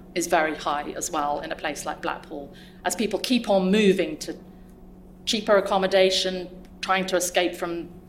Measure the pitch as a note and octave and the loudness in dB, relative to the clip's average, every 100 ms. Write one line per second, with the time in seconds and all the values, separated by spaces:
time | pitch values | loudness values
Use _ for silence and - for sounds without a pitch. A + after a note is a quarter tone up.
0 | - F3+ E3+ F3 D#3 D3+ E3+ D3 D3+ D#3 | -10 -6 0 2 2 -2 -4 -4 -4 -8
1 | D3 D#3+ D3 C#3+ D#3+ D#3+ D#3+ C#3+ D#3+ D#3 | -4 -2 -2 -4 -6 -6 -6 -6 -8 -8
2 | D#3 - - D3+ C#3 - - - - A#3 | -6 -8 -10 -12 -14 -18 -20 -8 -4 0
3 | G#3 F#3 - B3 A3+ G3 F#3 G#3+ G3+ F3+ | 0 0 0 0 2 2 4 4 4 4
4 | D#3+ D3+ - - - - - - - - | 0 -4 -10 -12 -14 -20 -20 -20 -20 -20
5 | - - - A3 G#3+ G3+ G3 G3 F#3+ F#3+ | -20 -12 -4 -2 4 4 4 2 4 4
6 | F#3+ F#3 F#3 F#3 F3 - - - - F#3+ | 4 4 -2 -4 -8 -14 -20 -8 -2 0
7 | F#3 F3+ F3 F#3+ E3+ - F3 E3+ E3 - | 2 0 0 0 0 -2 -6 -6 -10 -14